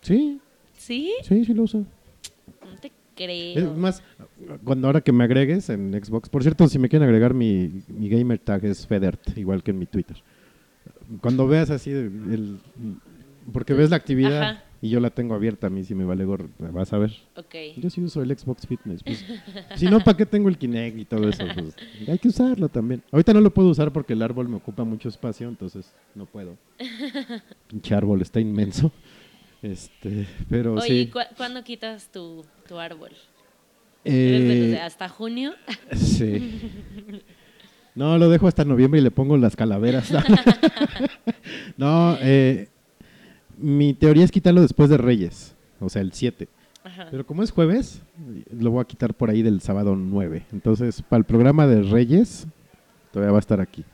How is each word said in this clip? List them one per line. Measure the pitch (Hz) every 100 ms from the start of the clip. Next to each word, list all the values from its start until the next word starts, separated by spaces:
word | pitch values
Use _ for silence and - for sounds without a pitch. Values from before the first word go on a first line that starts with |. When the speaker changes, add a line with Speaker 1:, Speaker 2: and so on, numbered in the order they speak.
Speaker 1:
Sí. | - 202 302 285 _ _ _ _
Speaker 2:
¿Sí? | - 247 311 466
Speaker 1:
Sí, | - 196
sí | 226
lo | 220
uso. | 226 214 202 _ _ _ - _ _ -
Speaker 2:
No | 190 190
te | 285 _ _
creo. | - 180 180 170 175 170
Speaker 1:
Es | 156
más, | 185 185 _ _ - _ - -
cuando | 113 131 131
ahora | 147
que | -
me | 120
agregues | 120 131 139 180 -
en | 107 98
Xbox, | 98 101 110 -
por | 143
cierto, | 131 156 165
si | 135
me | 127
quieren | 156 143
agregar, | 113 120
mi, | 127 117 98 90 95 -
mi | - 107
gamer | 113 123 113
tag | - 101
es | 104 98 -
Federt, | 104 95 85 - -
igual | 95 95
que | -
en | 95
mi | 90
Twitter. | 101 85 - _ _ _ _ _ _ - _ - 107
Cuando | 113 127 131
veas | 156 156
así | 143 143
el, | 139 117 98 107
el, | 110 104 98 _ - 113 95 _ _ - _ -
porque | 120 120
ves | 139 151
la | 165
actividad | - 131 135 147
Speaker 2:
Ajá. | 214 214 _ _
Speaker 1:
y | 113
yo | 120
la | 120
tengo | - 120
abierta, | 110 110 104 104
a |
mí | 95
sí | 92 95
me |
vale | 92 92
gorro, | 95 98 82 -
vas | 85 87 92
a | 104
ver. | 107 107 _
Speaker 2:
Ok. | - 170 165 156 156
Speaker 1:
Yo | 175
sí | 175
uso | 175 156
el | 127 139
Xbox | - 123 -
Fitness, | 123 - 90
pues, | - 220 190 226 - 190 -
si | - 175
no, | 214
¿para | 202 196
qué | 214
tengo | 208 202
el | 170
Kinect | 131 117 117 110
y | 104
todo | 110 104
eso? | 98 92
Pues, | 85 82 - - 107 107
hay | 170
que | 240
usarlo | 208 247 247 160
también. | - 113 131 -
Ahorita | 143 170
no | 214
lo | 208
puedo | - 185
usar | 156 151
porque | 143 139
el | 110
árbol | 113 120 123
me | 110
ocupa | - 101
mucho | 117 110 120
espacio, | 104 123 104 120
entonces | 113 95 98 92 _ _
no | - 98
puedo. | 107 92 90 _ _
Speaker 2:
<laughs> | 254 226 277 277 262 240 _ - _
Speaker 1:
Pinche | 107 - 101
árbol | 101 98
está | 90 113
inmenso. | 110 104 101 95 151 - _ - _ _ _ _
Este, | 107 92 - _ 101 104 101 - -
pero | 117 117
Speaker 2:
Oye, | 110 -
Speaker 1:
sí. | 123
Speaker 2:
¿y | 120
cu-, | 165 240 -
cuándo | 247 247
quitas | 233 233 220 220 -
tu, | 196 170 165 151 _ _
tu | 175
árbol? | 165 165 - - _ _ _ _ _ _ _ _
¿Eres | - 131 127 127
de | 123 120
los | 117
de |
Speaker 1:
Eh, | 117
Speaker 2:
hasta | 170 - 185
junio? | - 220 233 269 381 -
<laughs> | 233 262 -
Speaker 1:
Sí. | - 208 110 202 247 220 220 190 - 196 208 202 _ _ _ _ _ _ _ -
No, | 143 165
lo | 170
dejo | 165 185
hasta | -
noviembre | 147 127 131 156
y |
le | 131
pongo | - 135 147
las | 117 -
calaveras. | 113 101 113 131 123
<laughs> | 151 - 214 254 - 320 - 277 - 262 - - - - 160 - -
No, | 139 160 170 170
eh, | 135 135 131 131 202 _ _ _ - _ _ _ _ -
mi | 156 143 147
teoría | 139 156 151
es | 185
quitarlo | - 180 175
después | 165 - 147
de | 147
Reyes, | 123 120 87 - - _ _ _
o | 95
sea, | 104
el | 95
siete. | - 123 - 90 _ _ _
Speaker 2:
Ajá. | 190 180 170
Speaker 1:
Pero | 139 131
como | 151
es | 220
jueves, | - 165 214 269 - - 170 147 107 -
lo | 117 117
voy | 117
a |
quitar | 120 - 117
por | 107 117
ahí | 107
del | 113 98
sábado | - 101 101 95
nueve. | 92 101 92 160 -
Entonces, | 104 107 110 120 -
para | - 120
el |
programa | 107 113 123 151 147
de | 113
Reyes, | 98 110 120 160 233 - 160 - _ _ _ _ _
todavía | - 101
va | 104
a |
estar | - 104
aquí. | 95 - -